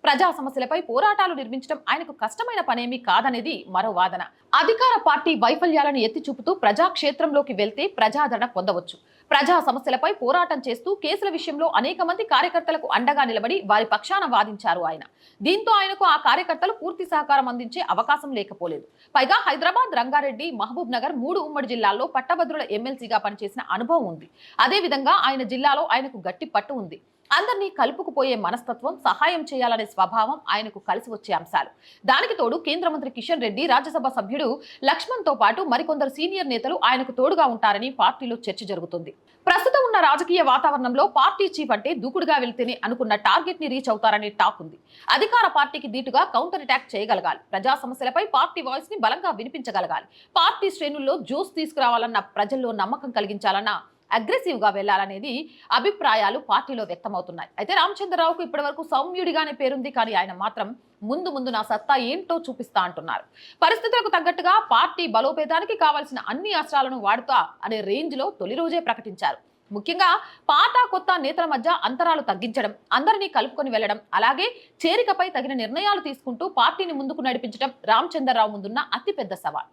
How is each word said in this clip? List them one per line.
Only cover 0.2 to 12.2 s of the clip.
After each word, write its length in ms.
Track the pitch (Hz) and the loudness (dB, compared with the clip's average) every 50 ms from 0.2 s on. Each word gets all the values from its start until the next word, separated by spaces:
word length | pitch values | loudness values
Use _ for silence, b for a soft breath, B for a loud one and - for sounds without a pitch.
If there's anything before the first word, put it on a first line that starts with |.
| 381 359 330 | 2 2 2
సమస్యలపై 400 | 330 269 262 262 269 254 247 311 359 349 - | -2 -8 -8 -4 -4 -4 -2 -2 -4 -4 -2
పోరాటాలు 460 | 233 254 415 415 415 403 392 359 339 269 | -2 2 2 2 2 2 0 0 -2 -6
నిర్మించడం 400 | 262 220 240 262 247 - 311 302 _ - | -8 -8 -10 -10 -6 -8 -8 -8 _ -4
ఆయనకు 220 | 240 311 339 330 277 _ | -4 -2 -4 -12 -8 _
కష్టమైన 400 | 220 220 - - 453 494 466 403 - - | -6 -6 -4 -6 -6 -4 -4 -4 -2 -2
పనేమీ 300 | 233 240 240 240 254 247 247 | -2 -2 -4 -6 -8 -6 -2
కాదనేది 480 | 202 180 208 233 269 247 233 214 302 302 180 - - 185 | 2 2 2 2 2 -2 -2 -6 -6 -8 -8 -10 -4 -4
మరో 120 | 180 202 226 196 | -2 -2 0 0
వాదన. 260 | 175 180 185 185 180 170 - b b b b - 277 | 0 0 0 0 -6 -10 -10 b b b b 2 2
అధికార 340 | 330 - 453 453 494 508 466 427 - 320 | 4 4 2 4 4 4 4 4 4 4
పార్టీ 240 | 294 302 311 339 320 226 214 | 2 4 2 0 0 2 2
వైఫల్యాలను 540 | 233 311 311 359 349 311 311 285 294 285 262 214 | 2 2 2 2 2 2 2 2 2 2 0 0
ఎత్తి 140 | 226 220 320 - | -2 -2 -4 -8
చూపుతూ 240 | - 269 - 233 - 381 381 - | -8 -10 -6 -2 -4 -2 2 2
ప్రజాక్షేత్రంలోకి 880 | 208 208 - 339 370 359 - 311 285 285 - 320 311 285 285 285 285 233 190 | 2 4 4 2 2 2 0 -2 -2 0 0 -2 2 2 2 0 0 0 -2
వెళ్తే 240 | 208 220 214 - 311 403 - - | -2 -2 0 -4 -4 -4 0 2
ప్రజాదరణ 480 | 220 220 220 277 294 262 233 208 233 240 - | 2 2 2 0 0 0 0 -2 -2 -2 -2
పొందవచ్చు. 420 | 202 190 196 185 175 175 - - - b b b b b b | -4 -2 -2 -2 -2 -6 -10 -20 -20 b b b b b b
ప్రజా 240 | 302 277 285 285 359 330 - 285 | 2 4 6 6 4 4 4 2
సమస్యలపై 420 | 240 269 - 294 254 254 277 339 415 - | -2 0 0 -2 0 0 0 0 0 0
పోరాటం 380 | 254 240 277 359 349 349 330 277 254 262 | 0 2 2 2 2 0 -2 -4 -4 -6
చేస్తూ 240 | 233 233 - 359 403 415 - | -6 -6 -4 -6 -4 -2 -2
కేసుల 240 | 302 359 403 415 403 320 | -2 -2 -2 -2 -4 -4
విషయంలో 300 | 320 - 330 294 285 330 330 - - | -4 -6 -6 -4 0 0 2 2 2
అనేక 200 | 240 294 349 - 359 330 | 0 0 -2 -2 -2 -2
మంది 160 | 359 381 | -2 -4